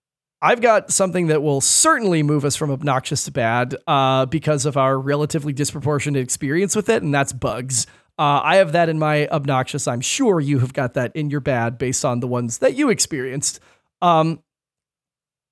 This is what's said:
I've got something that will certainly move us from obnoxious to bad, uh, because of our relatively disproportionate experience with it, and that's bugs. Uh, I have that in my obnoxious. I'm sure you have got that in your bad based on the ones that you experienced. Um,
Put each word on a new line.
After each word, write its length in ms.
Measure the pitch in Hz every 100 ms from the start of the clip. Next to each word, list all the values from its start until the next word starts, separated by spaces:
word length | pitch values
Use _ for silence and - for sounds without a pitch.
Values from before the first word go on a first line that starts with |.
| _ _ _ _
I've 200 | 151 240
got 280 | 233 214 -
something 360 | - 190 180 170
that 160 | 156
will 180 | 147 139
certainly 640 | - - 320 302 208 165
move 220 | 147 151
us 120 | 143 -
from 140 | 151
obnoxious 540 | 135 147 131 - 139
to 80 | -
bad, 420 | 143 113 120 123 135 -
uh, 380 | 143 135 131 131
because 380 | 156 151 147
of 120 | 143 139
our 200 | 135 135
relatively 540 | 135 143 151 165 147
disproportionate 720 | 139 143 156 147 147 147 139
experience 520 | 123 - 139 160 196
with 140 | 208 208
it, 140 | 220
and 100 | 160
that's 200 | 143 139
bugs. 520 | 127 131 110 127 123 - - _ -
Uh, 220 | 147 143
I 140 | 151 190
have 160 | 180
that 160 | 165 165
in 100 | 156
my 300 | 151 151 147
obnoxious. 580 | 160 139 131 123 147 -
I'm 140 | 120
sure 400 | - - 254 175
you 200 | 143 143
have 120 | 127
got 220 | - 127
that 200 | - 120
in 140 | 160 147
your 120 | 143
bad 360 | 131 123 117 123
based 260 | 131 131
on 160 | 139 123
the 60 | 123
ones 320 | 123 120 -
that 160 | -
you 140 | 262 294
experienced. 720 | 185 - 143 127 135 - - _ _ _ _
Um, 420 | 180 160 160 156 _ _ _ _ _ _ _ _ _ _ _